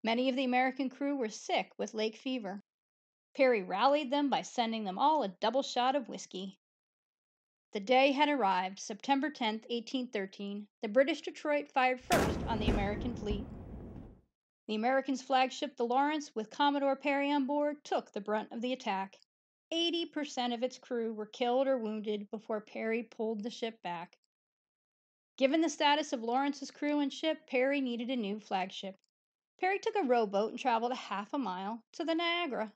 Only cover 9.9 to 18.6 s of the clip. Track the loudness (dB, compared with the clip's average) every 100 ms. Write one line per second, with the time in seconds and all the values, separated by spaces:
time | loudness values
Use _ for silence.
9.9 | -4 -2 -4 -4 -8 -8 -8 -12 _ 2
10.9 | 4 4 2 -6 -8 -2 -2 0 2 2
11.9 | 2 0 2 2 -2 -2 0 2 2 0
12.9 | -2 -4 -4 -4 -4 -6 -12 -14 -14 -14
13.9 | -16 -18 -20 _ _ _ _ -6 -2 2
14.9 | 2 0 -4 0 2 2 0 -6 -2 0
15.9 | 2 2 0 -4 -8 -8 2 2 4 2
16.9 | 2 0 2 2 2 2 2 0 -2 -2
17.9 | -2 -2 -8 -2 -2 -2 -6